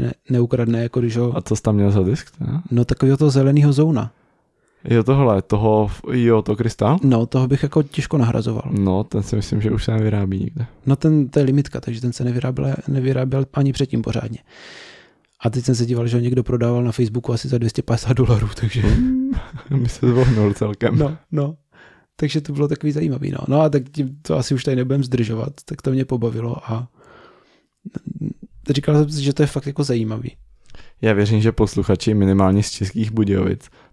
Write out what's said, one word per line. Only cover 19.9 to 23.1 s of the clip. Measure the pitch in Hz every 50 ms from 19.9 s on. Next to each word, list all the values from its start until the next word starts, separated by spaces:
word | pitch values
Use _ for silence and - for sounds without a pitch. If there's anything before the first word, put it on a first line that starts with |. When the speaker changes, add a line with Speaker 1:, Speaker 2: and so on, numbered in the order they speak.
| - - - 123
Speaker 2:
zvohnul | 120 123 127 123 123 107 104 104 101
celkem. | - - 104 104 - 117 107 110 120
Speaker 1:
No, | 151 139 156 160 _ - 170
no. | 151 143 147 160 - _ _ _ - - - _ _ _ _ _
Takže | - - 147 - 156
to | 147 - 147
bylo | 143 147 147
takový | 151 - - 151 143
zajímavý, | 151 160 156